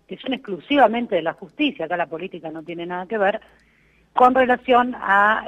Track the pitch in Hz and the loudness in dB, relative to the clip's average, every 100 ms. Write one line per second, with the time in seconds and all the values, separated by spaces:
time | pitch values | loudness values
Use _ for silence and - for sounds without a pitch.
0 | - 185 269 262 202 170 - 285 220 233 | -18 -12 -8 -8 -8 -10 0 4 4 4
1 | 240 175 160 - 196 - 294 - 160 175 | -2 -2 -2 -8 -16 -4 -4 -4 -6 -4
2 | 156 160 185 170 160 160 160 170 170 180 | -4 -6 -12 -12 -14 -14 -14 -12 -8 -10
3 | 185 220 190 220 - _ _ _ _ _ | -6 -2 0 -2 -12 _ _ _ _ _
4 | _ - 254 262 247 247 254 247 247 226 | _ 4 4 4 2 0 2 2 2 -4
5 | - 196 208 226 | 0 2 4 0